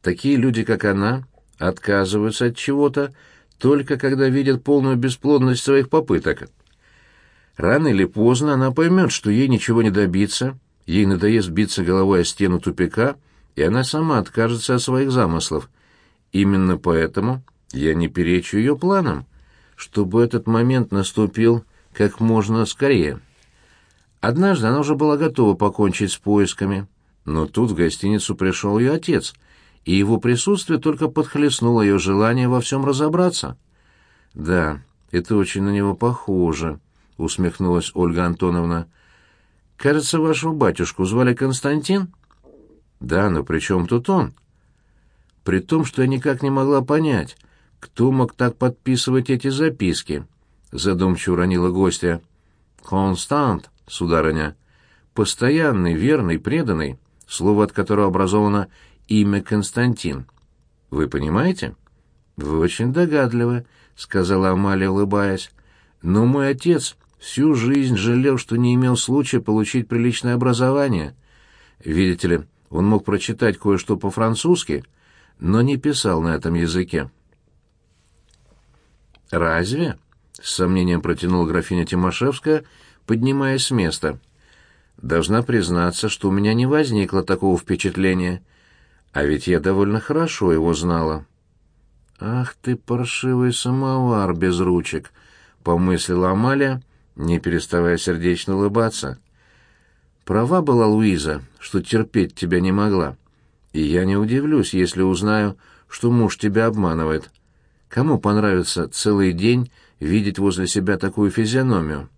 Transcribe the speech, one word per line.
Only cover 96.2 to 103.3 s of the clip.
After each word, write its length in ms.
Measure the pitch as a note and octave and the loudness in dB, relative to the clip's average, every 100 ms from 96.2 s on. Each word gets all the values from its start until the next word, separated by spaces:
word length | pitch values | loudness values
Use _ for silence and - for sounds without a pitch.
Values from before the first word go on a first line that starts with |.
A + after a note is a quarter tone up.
| F#2 | 2
Амалия, 520 | F#2+ B2 C#3 C#3 B2+ - _ _ - | 2 0 2 0 -2 -10 _ _ -8
не 220 | D#2+ E2+ | -2 -2
переставая 580 | F2 E2 - F2 E2+ E2+ | 0 -2 -2 0 2 0
сердечно 600 | - E2+ F2 F2 - F#2+ | -2 -2 0 -2 -2 0
улыбаться. 640 | G2+ G#2+ F#2 - C2+ B1+ _ _ _ _ _ _ _ _ _ _ | 0 0 -2 -4 -10 -12 _ _ _ _ _ _ _ _ _ _
«Права 380 | - G2+ B2 F3+ | -2 0 2 0
была 240 | D3 A#2+ A2 | 2 4 4
Луиза, 560 | G#2+ A2 E2+ D2+ D2 C2+ _ | 4 4 2 -2 -6 -10 _
что 240 | - F#2+ | -6 -6
терпеть 520 | - A2 G#2+ A2 F2 | 0 -2 0 0 -2
тебя 260 | - F2 F2+ | -4 -2 0
не 120 | F#2 | 2
могла. 440 | G2 G#2 G2 D2 C2 _ | 2 2 0 -2 -8 _